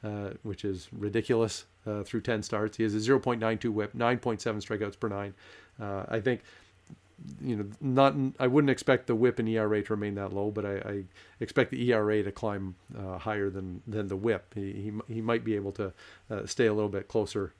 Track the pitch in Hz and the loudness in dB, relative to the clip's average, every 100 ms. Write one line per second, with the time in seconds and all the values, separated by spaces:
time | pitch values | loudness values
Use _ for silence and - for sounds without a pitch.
0 | 107 104 101 - 110 98 104 92 - - | -6 -6 -6 -8 -8 -6 -4 -4 -8 -6
1 | 104 107 107 117 113 - - _ - 104 | -2 -2 2 2 2 -2 -12 _ -6 -6
2 | 98 117 107 113 104 110 107 - 110 104 | -4 -4 0 -2 0 -2 -2 0 0 2
3 | 107 135 - 120 110 113 120 107 104 - | 4 4 4 0 0 0 0 0 -2 0
4 | 120 123 123 110 - 107 - 107 104 - | 2 2 0 -2 -2 -4 -4 -2 -4 -2
5 | 113 98 101 95 - - - - 107 98 | -4 -2 -6 -10 -20 -20 -20 -12 -6 -6
6 | - 113 107 120 - - - _ _ - | -2 -2 0 0 -4 -20 -20 _ _ -20
7 | _ _ - - 135 110 101 104 139 127 | _ _ -14 -8 -4 -4 -4 -6 0 6
8 | 135 143 135 - 127 131 143 127 - 127 | 6 6 -2 2 4 6 6 4 4 2
9 | - 113 123 117 113 110 107 107 101 107 | 4 4 4 4 0 2 2 2 0 -2
10 | 104 101 98 95 104 104 101 98 104 101 | -2 -4 -4 -2 -2 -2 -2 -4 -4 -6
11 | 95 - - - 113 - 127 131 120 117 | -8 -16 -20 -10 -2 2 2 2 2 4
12 | 104 107 98 98 113 101 95 92 - - | 4 2 0 -2 -4 -2 -6 -10 -14 -10
13 | 95 92 113 104 98 95 95 90 107 107 | -8 -6 -4 0 0 -2 -8 -10 -6 -4
14 | 101 98 110 101 - - 98 98 101 107 | -2 -2 0 0 -2 -8 -6 -6 -6 -8
15 | - 113 113 117 113 107 101 - 101 - | -6 -6 0 0 2 -2 -2 -4 -6 -6
16 | - - - 107 - - 117 107 107 98 | -20 -20 -8 -6 -6 2 4 4 0 -2
17 | 95 117 101 107 95 - | -2 0 0 -2 -6 -8